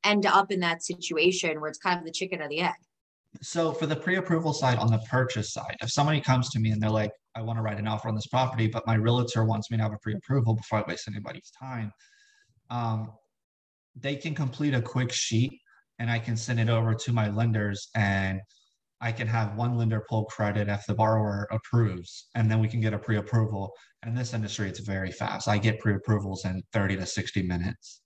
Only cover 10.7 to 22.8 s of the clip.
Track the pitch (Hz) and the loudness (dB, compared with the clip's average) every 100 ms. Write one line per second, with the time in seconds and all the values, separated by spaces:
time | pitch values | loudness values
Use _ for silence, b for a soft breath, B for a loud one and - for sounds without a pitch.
10.7 | 110 - 82 - 104 - - - _ 131 | -2 -2 -6 -8 -8 -10 -14 -18 _ -10
11.7 | 123 107 - b b b b b b _ | -8 -8 -10 b b b b b b _
12.7 | 120 117 110 110 - _ _ _ _ _ | -4 -2 -2 -4 -12 _ _ _ _ _
13.7 | _ _ - 139 143 165 151 135 - 147 | _ _ -8 -6 -4 -4 -2 -2 0 2
14.7 | 127 117 127 123 - - 113 127 - b | 2 0 0 0 -2 0 2 2 -2 b
15.7 | b _ - 117 117 113 113 120 117 113 | b _ -6 -2 -2 -2 -4 0 2 4
16.7 | 117 113 113 - 117 107 104 117 110 104 | 4 2 0 0 0 2 2 2 2 0
17.7 | 98 - 117 101 98 95 98 101 b b | -4 -6 0 2 2 0 -4 -8 b b
18.7 | b _ _ 117 113 117 113 107 107 120 | b _ _ -6 -4 0 0 0 0 0
19.7 | 120 113 110 - 110 104 - 104 101 101 | 2 2 0 0 -2 -2 -2 0 2 0
20.7 | 101 - 104 110 110 107 101 101 110 - | -2 -2 2 4 4 2 -2 -4 -6 0
21.7 | 120 110 90 87 - - 117 113 110 107 | 2 2 0 -10 -18 -8 0 2 4 2
22.7 | 117 | 2